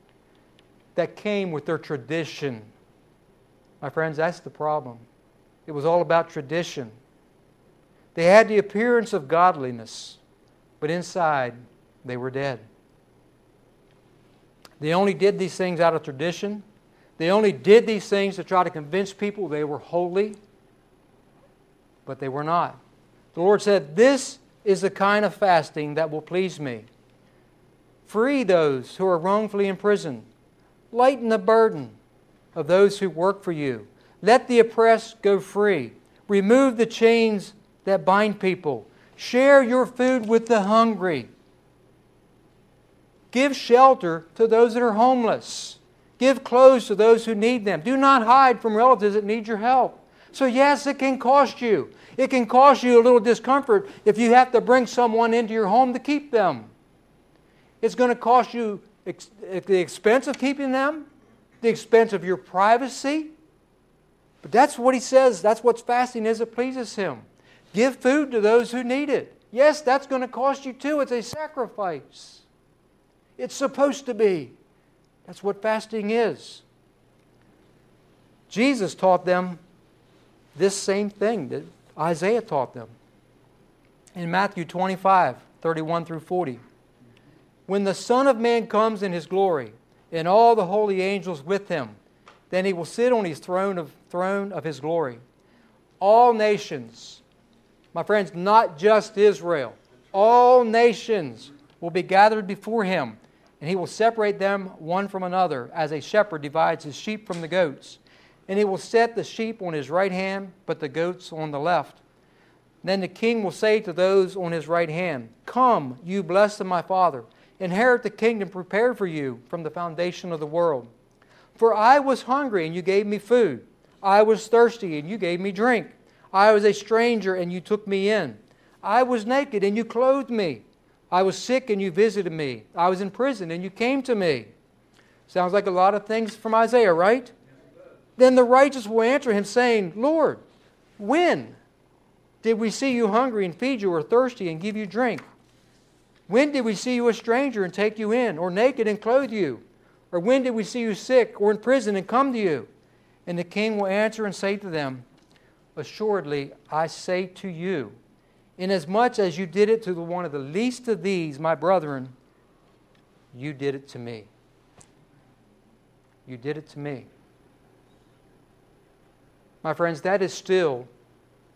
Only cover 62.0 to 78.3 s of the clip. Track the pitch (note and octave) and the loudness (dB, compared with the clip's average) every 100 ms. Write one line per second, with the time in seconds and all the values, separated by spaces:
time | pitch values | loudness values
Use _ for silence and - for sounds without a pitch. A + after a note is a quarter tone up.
62 | A3+ G3 F3 F3 - F3+ G#3 A#3+ C4 - | 4 0 -4 -6 -4 2 4 4 0 -6
63 | C4+ D#4 D4+ - _ _ _ _ _ _ | -4 -4 -6 -14 _ _ _ _ _ _
64 | _ _ _ _ D3+ G#3 D4 B3 B3 C4 | _ _ _ _ 0 2 2 2 0 0
65 | - C4 C4 F#3+ G#3 A3+ B3 A3+ - A#3+ | 2 4 4 2 0 2 2 0 0 -2
66 | B3 A#3 G#3+ A3 A3+ A#3+ B3+ C4 A3+ - | -2 -4 -4 -4 -4 -6 -6 -6 -8 -6
67 | F3+ A#2 - _ _ _ _ F3+ C4 B3+ | -6 -8 -16 _ _ _ _ 0 0 2
68 | B3+ D4 C#4 A#3 G#3 A#3 A#3 A#3+ A#3+ C4+ | 0 2 0 0 4 4 2 -4 -4 -4
69 | C#4+ G#3+ - _ _ A3+ D4+ D4 B3 C4 | -2 -4 -4 _ _ 2 2 2 0 -2
70 | C4+ C4 B3 A#3+ C4+ C4+ C4+ A#3 C#4 D4+ | -2 -6 -6 -4 -2 -2 -8 -8 -4 -2
71 | C4+ A#3+ A#3 D4+ D4+ C#4 A3+ - F#3+ D3 | -2 -4 -6 -10 -10 -8 -8 -6 -8 -8
72 | - - - - _ _ _ _ _ _ | -12 -20 -20 -20 _ _ _ _ _ _
73 | _ _ _ - B3 - C#4 C4+ C#4+ C4+ | _ _ _ -14 -12 -4 -4 0 -2 -2
74 | - G#3+ G#3+ E3+ B2 _ _ _ _ _ | -8 0 0 0 -8 _ _ _ _ _
75 | _ _ - F3 G3+ G3+ A3 A3 - A3 | _ _ -20 -10 -8 -6 -4 -4 -6 -6
76 | G#3 A3+ G#3+ C3+ - - _ _ _ _ | -2 0 -2 -4 -14 -20 _ _ _ _
77 | _ _ _ _ _ _ _ _ _ _ | _ _ _ _ _ _ _ _ _ _
78 | _ _ _ | _ _ _